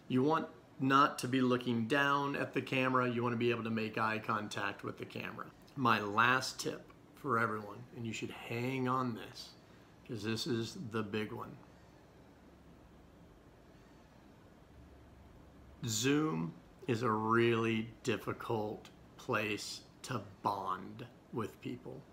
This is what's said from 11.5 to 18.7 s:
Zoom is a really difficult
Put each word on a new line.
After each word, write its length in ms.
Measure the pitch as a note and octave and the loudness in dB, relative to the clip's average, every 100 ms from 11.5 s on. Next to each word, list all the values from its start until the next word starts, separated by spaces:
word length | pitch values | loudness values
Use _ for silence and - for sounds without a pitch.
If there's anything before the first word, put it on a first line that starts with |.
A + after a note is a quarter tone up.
| - - - - - - - - - - - - - - - - - - - - - - - - - - - - - - - - - - - - - - - - - - - A#2+ | -14 -20 -20 -20 -20 -20 -20 -20 -20 -20 -20 -20 -20 -20 -20 -20 -20 -20 -20 -20 -20 -20 -20 -20 -20 -20 -20 -20 -20 -20 -20 -20 -20 -20 -20 -20 -20 -20 -20 -20 -20 -20 -10 -4
Zoom 680 | G#2+ C3 D3 D#3 D#3+ E3 - - - - | 0 4 4 2 0 -4 -8 -20 -10 -2
is 140 | A2+ | 0
a 80 | A#2 | 2
really 800 | A2 A2 A2+ A#2 A2+ A2+ A2 A2+ - | 2 4 6 6 4 2 0 -2 -6
difficult 880 | - G2+ - - - A2+ G#2+ | -2 -2 -2 -6 -2 -2 -2